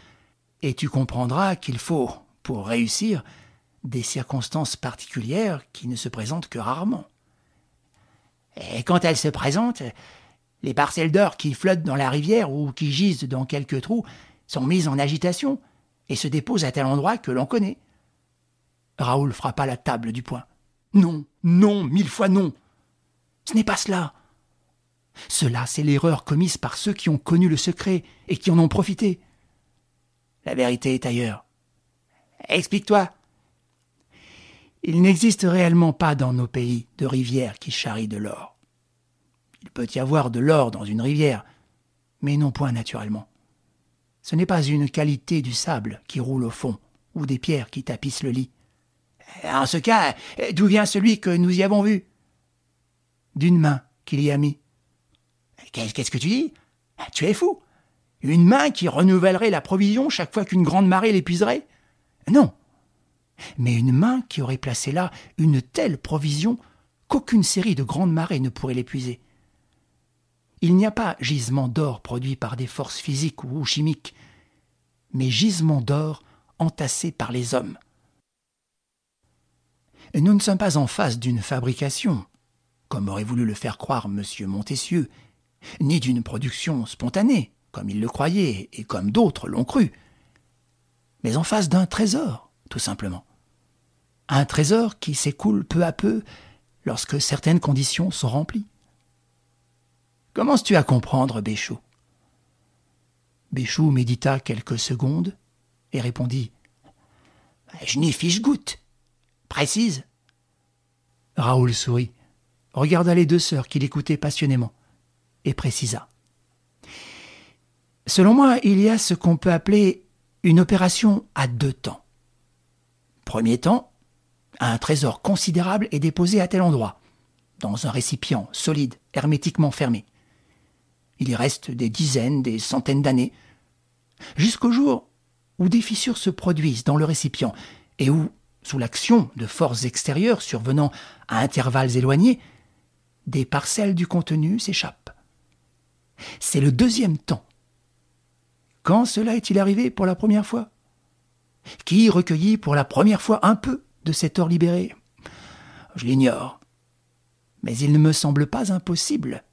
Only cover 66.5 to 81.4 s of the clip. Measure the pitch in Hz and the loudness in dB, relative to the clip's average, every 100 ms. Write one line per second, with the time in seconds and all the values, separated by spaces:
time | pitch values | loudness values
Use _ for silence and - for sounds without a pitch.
66.5 | 240 - _ _ _ - 285 - 226 - | -4 -8 _ _ _ -4 -2 2 2 2
67.5 | 190 208 139 123 147 180 160 170 151 131 | 0 -2 -2 -2 -2 0 0 -2 -2 -4
68.5 | - 135 127 123 135 123 120 _ _ _ | -4 -6 -4 -6 -8 -8 -10 _ _ _
69.5 | _ _ _ _ _ _ _ _ _ _ | _ _ _ _ _ _ _ _ _ _
70.5 | - 170 185 214 214 208 - 123 143 117 | -2 4 4 4 0 -4 -4 -4 -4 -2
71.5 | 139 127 117 147 117 - 120 131 131 110 | -2 -2 -2 -4 -6 -8 -8 -6 -6 -8
72.5 | 123 123 - 135 - - 135 156 - 131 | -8 -10 -8 -10 -10 -6 -4 -4 -6 -10
73.5 | 147 139 147 156 147 - _ - _ _ | -6 -4 -2 -2 -2 -8 _ -20 _ _
74.5 | _ _ _ _ _ _ 131 127 113 214 | _ _ _ _ _ _ -4 -2 2 0
75.5 | 175 160 143 113 143 156 147 _ _ _ | 2 0 0 0 -2 -4 -8 _ _ _
76.5 | - 165 - 139 - 170 - 113 123 120 | -4 -4 -2 -6 -4 -6 -6 -6 -6 -4
77.5 | 131 - - _ _ _ _ _ _ _ | -4 -4 -14 _ _ _ _ _ _ _
78.5 | _ _ _ _ _ _ _ _ _ _ | _ _ _ _ _ _ _ _ _ _
79.5 | _ _ _ _ _ - 151 175 202 208 | _ _ _ _ _ -6 2 4 4 4
80.5 | 190 202 147 127 - 151 117 123 120 | 0 0 0 0 0 -2 0 -2 -2